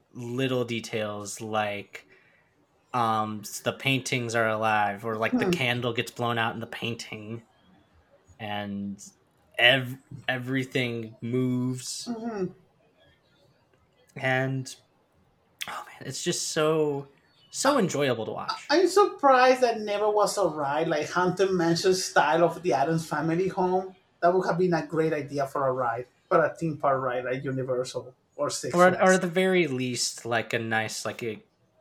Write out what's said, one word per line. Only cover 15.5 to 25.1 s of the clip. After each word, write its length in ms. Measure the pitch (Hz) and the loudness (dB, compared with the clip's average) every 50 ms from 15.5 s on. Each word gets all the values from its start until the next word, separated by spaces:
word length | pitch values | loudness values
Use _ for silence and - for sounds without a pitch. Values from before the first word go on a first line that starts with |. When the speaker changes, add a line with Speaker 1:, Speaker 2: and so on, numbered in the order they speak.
| _ - - | _ -14 -12
Speaker 1:
oh 160 | - - - - | -12 -12 -12 -14
man, 200 | - - - - | -16 -16 -14 -12
it's 160 | - 131 - - | -12 -10 -6 -4
just 260 | 175 170 - - - | -4 -4 -4 -4 -4
so 600 | - 165 151 156 160 160 151 147 143 139 135 - _ _ _ _ _ _ _ _ | -2 0 2 2 2 2 0 0 -2 -4 -8 -12 _ _ _ _ _ _ _ _
so 260 | - - - 269 294 269 | -4 0 2 2 4 4
enjoyable 460 | 196 147 135 135 147 135 120 110 107 | 2 0 0 0 2 0 0 0 -4
to 60 | - | -6
watch. 340 | - 90 95 - - - - - | -6 -6 -6 -6 -8 -6 -2 2
Speaker 2:
I'm 180 | 285 339 392 | 2 4 4
surprised 760 | 339 - 403 403 - - - - 277 262 247 254 262 262 254 | 4 6 4 4 4 2 4 6 6 8 8 8 6 6 6
that 180 | 254 233 226 220 | 4 2 0 0
never 280 | 214 208 202 202 214 214 | -2 -4 -2 0 2 2
was 280 | 208 208 208 196 - | 4 4 2 2 2
a 80 | 208 196 | 0 0
ride, 400 | 170 151 156 143 135 143 156 165 | 0 0 -2 -2 -2 0 0 0
like, 220 | 170 160 151 147 135 | 0 0 -2 -2 -2
Haunted 420 | - 175 185 180 180 185 196 190 | 0 0 2 2 2 2 2 2
Mansion 440 | 190 175 165 170 170 165 - 185 185 | 2 2 2 2 2 2 4 2 2
style 480 | 185 - - - 185 143 147 160 170 170 | 2 0 0 2 4 4 4 4 4 4
of 180 | 170 165 - | 2 2 0
the 120 | - 180 143 | -2 0 2
Addams 340 | 135 139 160 165 160 160 | 2 2 2 0 -2 -2
Family 400 | - 160 147 156 160 160 175 190 | -4 -4 -2 -2 0 0 0 0
home. 480 | 180 - 190 185 180 185 190 190 - - _ _ _ _ - | -2 0 0 0 2 2 0 -2 -4 -10 _ _ _ _ 0
That 120 | - 175 180 | 2 4 4
would 120 | 185 175 | 4 2
have 120 | 175 170 170 | 0 2 2
been 140 | 185 180 170 | 2 4 2
a 120 | 160 147 | 2 0
great 280 | - 143 156 160 160 | 0 0 0 0 0